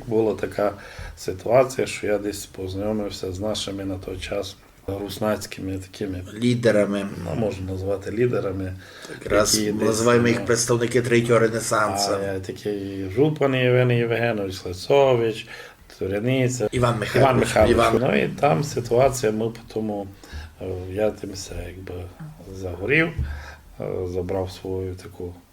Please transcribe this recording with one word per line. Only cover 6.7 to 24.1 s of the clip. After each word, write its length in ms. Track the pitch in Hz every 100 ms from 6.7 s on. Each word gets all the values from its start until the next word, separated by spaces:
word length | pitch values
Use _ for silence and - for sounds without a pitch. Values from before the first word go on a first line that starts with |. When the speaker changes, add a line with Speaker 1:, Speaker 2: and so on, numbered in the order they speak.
| 104 101 101 98 - -
Speaker 1:
ну, 160 | - 107
можна 260 | 95 92
назвати 400 | 92 95 98 95
лідерами, 640 | 104 123 110 98 98 92 92 - - - -
Speaker 2:
Якраз 340 | 104 101 - 110
Speaker 1:
які 120 | 104
Speaker 2:
ми 80 | 107
Speaker 1:
десь, 80 | 107
Speaker 2:
називаємо 400 | 110 120 120 120
їх 100 | 117
Speaker 1:
ну, 60 | -
Speaker 2:
представники 560 | 117 - 120 117 127
третього 380 | 120 120 117 113
ренесансу. 720 | 113 113 107 110 107 101 101
Speaker 1:
а, 40 | 101 98 95
е, 40 |
такий 680 | 95 98 104 101 98 98 95 107
Жупан 400 | 156 151 139 131
Євген 360 | 127 123 123
Євгенович, 640 | 120 117 113 117 110 98 95
Слецович, 920 | 92 90 - 143 135 123 113 107 - - - - - -
Турениця, 680 | 95 101 120 131 123 127 110
Speaker 2:
Іван 280 | 127 120 107
Михайлович, 160 | 101 123
Speaker 1:
Іван 220 | 135 120
Михайлович. 360 | 117 107 110 117 117 117
Speaker 2:
Іван. 100 | 127
Speaker 1:
Ну, 120 | 69
і 40 | -
там 360 | - 143 156
ситуація, 680 | 131 - 113 117 135 127 110
ми 180 | 107 113
по 100 | 113 -
тому, 340 | 107 110 101 98 95 - - 78 -
е, 40 | 95 92 92
я 180 | 95 107
тимся, 420 | 104 101 92 - 87 87
якби, 260 | 90 92 - 90 - - - 95 95
загорів, 480 | 92 82 101 156 165 - - - - - - -
е, 40 | - 92 90